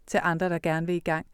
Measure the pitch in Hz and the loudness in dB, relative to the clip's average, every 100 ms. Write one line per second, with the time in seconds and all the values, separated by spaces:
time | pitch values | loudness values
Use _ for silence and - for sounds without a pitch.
0 | - 202 175 165 185 170 165 160 170 175 | -4 0 0 0 0 0 0 0 0 -2
1 | - 160 - | 0 -2 -4